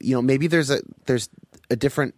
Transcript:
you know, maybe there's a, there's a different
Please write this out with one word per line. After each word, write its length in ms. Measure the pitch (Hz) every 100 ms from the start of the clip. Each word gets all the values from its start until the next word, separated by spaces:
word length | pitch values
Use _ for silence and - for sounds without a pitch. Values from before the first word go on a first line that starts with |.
you 140 | -
know, 80 | 127
maybe 260 | 127 135 160
there's 220 | 170 139
a, 100 | 143 - - -
there's 220 | 123 - - _ - _
a 60 | 120
different 380 | 139 - 135